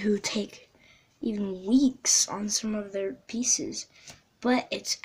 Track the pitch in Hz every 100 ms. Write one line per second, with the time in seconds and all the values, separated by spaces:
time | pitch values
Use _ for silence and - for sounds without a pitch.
0 | 202 202 - 214 202 - - _ - _
1 | _ _ 233 208 202 185 190 262 269 -
2 | - - - 190 208 - 220 214 202 196
3 | 196 - - 226 247 - - - - -
4 | - - _ _ 240 254 - 202 - -